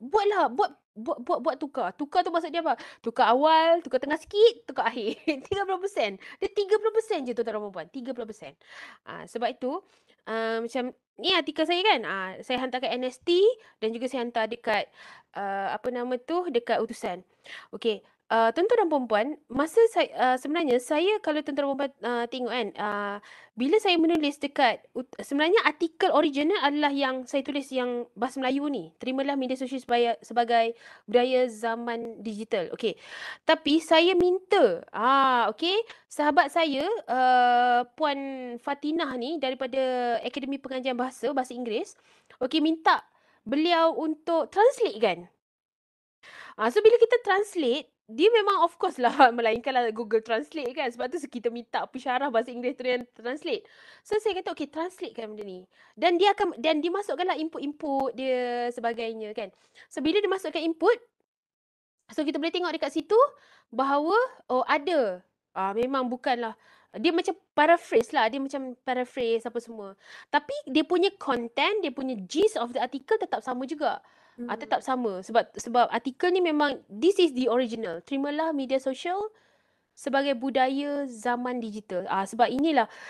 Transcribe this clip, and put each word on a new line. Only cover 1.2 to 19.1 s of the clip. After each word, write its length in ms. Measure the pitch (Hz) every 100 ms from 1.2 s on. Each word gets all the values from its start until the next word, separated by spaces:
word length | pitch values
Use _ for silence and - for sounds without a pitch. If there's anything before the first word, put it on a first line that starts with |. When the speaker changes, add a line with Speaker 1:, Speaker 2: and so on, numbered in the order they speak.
Speaker 1:
buat, 180 | 247 311
buat 120 | 294 -
tukar. 320 | 285 262 185
Tukar 320 | - 285 359
tu 80 | 359
maksud 160 | 339 320
dia 160 | 339
apa? 160 | 320 302 - -
Tukar 240 | 233 240 226
awal, 560 | 254 311 320 330 339
tukar 160 | 269 254
tengah 160 | 277 311
sikit, 480 | - 415 453 -
tukar 240 | - 269 214
akhir. 320 | 233 208 - -
<laughs> 160 | 277 -
Tiga 160 | 403 381
puluh 160 | 370
persen. 320 | 392 - 208 196 - -
Dia 80 | 392
tiga 320 | - 381 427
puluh 160 | 440 440
persen 320 | 440 349 247
je 80 | 233
tuan-tuan 160 | 226
dan 80 | 214
perempuan. 260 | 208 185 156
Tiga 180 | 269 247 247
puluh 80 |
persen. 320 | 220 208 143 - - - - -
Ah, 240 | - 165 160
sebab 240 | 226 233
itu, 240 | 254 254 349 _ _ _ _
ah, 400 | - 226 226 226
macam 320 | 233 262 247 - _ -
ni 160 | 339 370
artikel 320 | 302 311 311
saya 160 | 349
kan, 160 | 415 285 165
ah, 240 | 196 185 -
saya 160 | - 254
hantar 240 | 262 254
kat 160 | 254 247
N 80 |
S 160 | 254 -
T 160 | - 349 427 - - -
dan 80 | 220
juga 160 | 226 254
saya 160 | 262
hantar 240 | 240 233 220
dekat, 400 | 233 - 202 - - - - _ -
ah, 400 | 202 196 190 -
apa 160 | 247
nama 240 | 247 247 254
tu, 320 | 247 339 349
dekat 320 | 240 240 214
utusan. 400 | 220 - 214 180 _ _ - - - 202
Okey, 240 | 226 202 _ _ -
ah, 180 | 226 226
tuan-tuan 340 | 269 415 466
dan 40 | 349
perempuan, 380 | 294 247